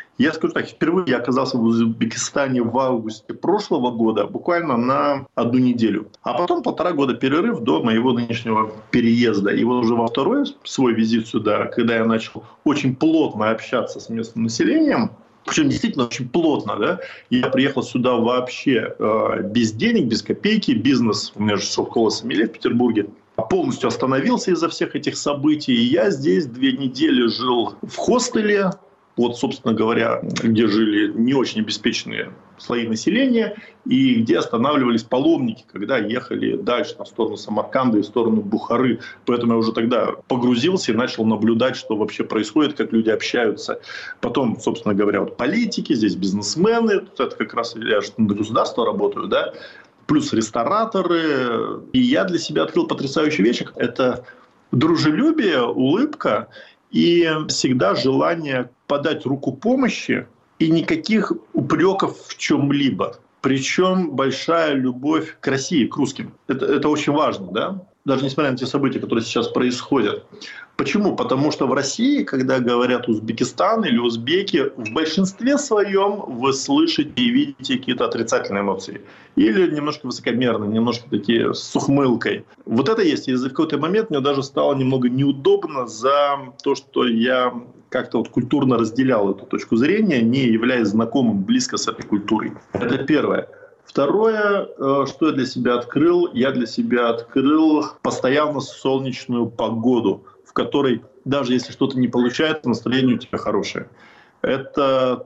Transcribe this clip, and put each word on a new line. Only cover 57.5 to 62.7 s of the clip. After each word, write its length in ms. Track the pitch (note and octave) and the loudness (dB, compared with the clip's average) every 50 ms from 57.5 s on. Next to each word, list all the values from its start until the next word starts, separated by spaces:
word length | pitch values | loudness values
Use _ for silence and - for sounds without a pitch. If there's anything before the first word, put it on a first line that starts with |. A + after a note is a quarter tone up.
| - - - C3+ B2+ B2+ F3 G3 F#3 | -2 -2 0 0 2 2 2 2 0
желание 720 | - - C3+ C3 C#3 D3 E3 E3+ E3+ D3+ C#3 C3 B2+ B2 - _ _ _ | 0 0 2 2 2 2 0 0 -2 -4 -4 -2 -4 -4 -6 _ _ _
подать 380 | - C#3+ C#3+ C#3+ D#3+ D3 D3+ - | -4 -2 -2 0 -2 -4 -4 -4
руку 280 | C3+ C#3 C3+ - C3+ C3 | -4 -4 -4 -4 -6 -6
помощи 760 | - - A3+ C4 C#4 B3+ G#3+ - - - - B2+ - - - _ _ _ _ _ - | -2 0 0 2 2 2 0 -2 -4 -4 -2 -4 -4 -4 -8 _ _ _ _ _ 0
и 100 | D#3+ D#3+ | 2 4
никаких 640 | E3 E3 D3+ - D#3+ D#3+ - - A3 G#3+ - - - - - - - | 4 2 2 0 -2 -2 0 0 0 2 2 0 -4 -6 -8 -4 -4
упрёков 640 | - - C#3 E3 D#3+ E3+ G3 F#3 - - C#3+ - - - | -2 0 0 2 2 4 2 2 2 0 -2 -4 -8 -16
в 100 | - - | -20 -12
чём-либо. 800 | - - - D#3 C3 C#3 C#3 | -6 -2 0 2 2 2 2